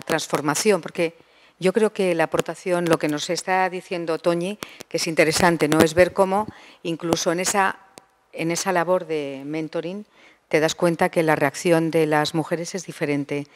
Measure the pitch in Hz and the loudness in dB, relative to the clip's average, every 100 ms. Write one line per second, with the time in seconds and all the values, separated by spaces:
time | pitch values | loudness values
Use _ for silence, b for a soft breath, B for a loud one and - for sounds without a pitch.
0 | - 160 - 151 147 139 220 190 170 - | -4 -4 -2 -4 -2 0 2 0 -2 -4
1 | 165 - b b b b 180 196 214 208 | -4 -6 b b b b 0 2 0 0
2 | 185 170 156 160 - 165 190 175 170 160 | 0 2 0 0 -4 -6 -2 0 2 2
3 | 156 147 - 165 - 185 185 180 - 175 | 2 -4 -4 -4 0 0 0 -2 -8 -6
4 | 165 160 180 170 175 208 B B B 165 | -4 -2 0 0 -2 -6 B B B -6
5 | - 160 156 156 180 170 147 156 165 156 | 0 4 4 6 4 4 2 4 4 6
6 | 175 185 190 196 214 B B B 175 160 | 4 4 2 0 -4 B B B -8 -6
7 | 170 165 190 170 185 202 196 - _ - | -4 -4 -2 -2 -2 0 -2 -4 _ -20
8 | - _ _ - 160 170 202 180 170 185 | -20 _ _ -6 -4 -2 -2 0 2 0
9 | 160 156 143 135 139 156 156 170 165 196 | -2 -6 -6 -8 -8 -8 -6 -6 -8 -10
10 | 208 b b b - 160 156 - 175 165 | -14 b b b -2 0 2 2 0 2
11 | 185 - 160 147 147 - 185 165 165 160 | 0 2 2 2 0 0 2 2 2 0
12 | 156 151 151 165 147 160 170 190 165 - | 2 2 0 -2 -2 -4 -6 -10 -10 -6
13 | 147 147 139 143 143 | -2 -2 -4 -6 -8